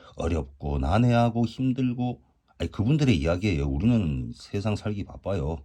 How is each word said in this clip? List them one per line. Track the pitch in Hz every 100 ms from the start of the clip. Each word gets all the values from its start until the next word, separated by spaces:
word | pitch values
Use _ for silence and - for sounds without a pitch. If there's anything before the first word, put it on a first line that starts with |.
| - -
어렵고 | 82 82 67 - 73 71
난해하고 | 67 101 123 117 117 113 117
힘들고, | - 131 123 127 120 123 120 _ _ _ _
아니, | -
그분들의 | - 101 156 139 87
이야기예요. | 78 90 104 76 69
우리는 | 67 107 117 85 67 58
세상 | - - 101 101 104
살기 | 107 104
바빠요. | - - 95 98 73 82